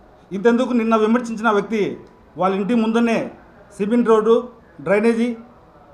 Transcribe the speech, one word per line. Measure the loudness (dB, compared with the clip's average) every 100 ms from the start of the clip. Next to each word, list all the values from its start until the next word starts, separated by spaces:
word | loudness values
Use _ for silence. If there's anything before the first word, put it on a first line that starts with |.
| -20 -20 -12
ఇంతెందుకు, | 0 2 2 0
నిన్న | 0 0 0
విమర్శించిన | 2 0 -2 -4 0
వ్యక్తి | 0 -2 -4 -4 -6 -16 -20 -20 -4
వాళ్ళ | -2
ఇంటి | -2 0
ముందనే | 0 0 0 0 -2 -4 -12 -20 -20 -20 -8
సిమెంట్ | -2 0 4
రోడ్డు, | 2 4 2 0 -16 -20 -12
డ్రైనేజీ | 0 2 2 0 -2 -4 -14 -20 -20 -20 -20